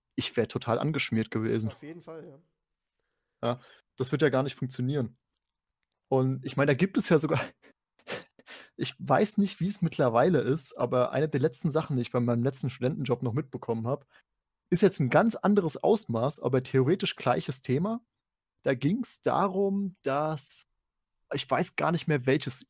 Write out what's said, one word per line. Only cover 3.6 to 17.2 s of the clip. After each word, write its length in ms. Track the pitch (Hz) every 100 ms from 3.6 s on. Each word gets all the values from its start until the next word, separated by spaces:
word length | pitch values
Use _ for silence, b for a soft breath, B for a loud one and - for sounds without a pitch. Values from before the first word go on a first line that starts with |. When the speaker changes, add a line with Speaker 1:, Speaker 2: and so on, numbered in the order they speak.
| b b _ -
Speaker 1:
das 160 | 127
wird 100 | 143
ja 60 | 151
gar 140 | 127
nicht 120 | 139 -
funktionieren. 600 | 127 - 123 147 113 - _ _ _ _ _ _ _ _ _
Und 360 | 135 131 131 143
ich 100 | -
mein, 100 | 143
da 60 |
gibt 220 | 135 190 -
es 100 | -
ja 100 | 160
sogar, 220 | 151 143 - - _ _ _ _ - B B _ - -
<laughs> 200 | - -
ich 180 | - -
weiß 400 | 127 135 208 -
nicht, 220 | 202 -
wie's 220 | 175 202
mittlerweile 580 | 160 - 131 113 147 160
ist, 340 | 113 - -
aber 380 | - 123 127 123
eine 160 | 131 156
der 120 | 147
letzten 300 | 151 160 165
Sachen, 260 | 143 160 135
die 60 |
ich 100 | 120
bei 80 | 127
meinem 220 | 120 120
letzten 260 | 123 135 135
Studentenjob 520 | - 123 147 131 120
noch 120 | 127
mitbekommen 520 | 117 - 123 - 113 113
hab, 180 | 139 - b _ _ _ _ _
ist 120 | 180
jetzt 180 | 196 -
'n 100 | 131
ganz 260 | 147 220 202
anderes 420 | 190 208 165 -
Ausmaß, 580 | 160 226 - 113 131 -
aber 220 | 131 131
theoretisch 540 | 131 135 131 175 -
gleiches 460 | -